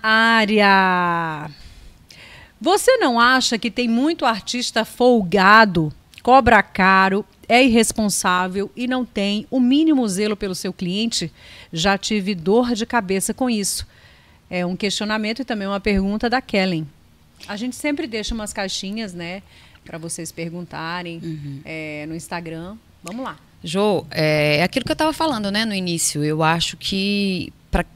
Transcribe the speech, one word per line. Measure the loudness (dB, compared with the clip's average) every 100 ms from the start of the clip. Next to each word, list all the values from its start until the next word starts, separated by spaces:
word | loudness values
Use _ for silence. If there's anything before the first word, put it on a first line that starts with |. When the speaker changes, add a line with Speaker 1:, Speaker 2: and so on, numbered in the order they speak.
Speaker 1:
área. | 0 4 4 4 4 4 6 6 4 2 0 0 -4 -6 -10 -14 -20 -20 -20 -20 -20 -20 -20 -20 -20 -6
Você | 0 2 4 4
não | 4 4
acha | 4 4 2 -2
que | -4
tem | -2 0
muito | 2 0 0
artista | 0 -2 -4 -6 -4 -2
folgado, | -4 2 4 4 4 4 8 8 6 4 -2 -4 _ -6
cobra | 4 6 8 6
caro, | 4 2 4 4 4 0 -4 _ 2
é | 4
irresponsável | 6 4 2 0 -2 0 0 0 -2 -4 -8
e | -6 -4
não | -4
tem | -4 -4 -2 -2 -2
o | 0
mínimo | 2 4 4 4 2
zelo | -2 -2 -2
pelo | -6
seu | -6 -6
cliente? | -6 -4 -2 -2 -4 -6 -10 -20 -20 -12
Já | -4 0 0
tive | 0 -2 -2
dor | -4 0 2 2
de | -2 -2
cabeça | -4 -2 -4 -4
com | -4 -2
isso. | -2 -4 -6 -10 _ -20 _ _ _ -10
É | -6 -4
um |
questionamento | -4 -4 -4 -4 -4 -4 -6
e |
também | -6 -6 -4
uma | -4
pergunta | 0 0 0 -2 -2
da | -2
Kellen. | -2 -2 0 -2 -6 -14 _ _ _ _ -14
A | -10
gente | -8 -6
sempre | -4 -4 -4
deixa | -6 -6
umas | -6 -8
caixinhas, | -6 -6 -6 -8 -8 -8
né, | -10 -10 -12 -14 -20 -20 -20
pra | -16 -12
vocês | -10 -10 -10
perguntarem, | -10 -10 -10 -12 -10 -8 -8 -8 -10
Speaker 2:
Uhum. | -10 -10 -10 -12
Speaker 1:
é, | -12 -10 -10 -10 -10
no | -12
Instagram. | -10 -10 -10 -12 -14 -16 _ _
Vamos | -14 -12
lá. | -12 -12 _ _
Speaker 2:
Jô, | -6 -2 0 0 -2
é, | -2 0 2 2 2
é |
aquilo | 0 -2
que | -4
eu | -2
tava | -2
falando, | 0 -2 -2 -4
né, | -2
no | -2
início. | -2 -2 -2 -2 -2
Eu | -2 0
acho | 2 2 -2 -6
que | -6 -2 -2 0 -2 -2 -6 -14 _
pra | -4 -4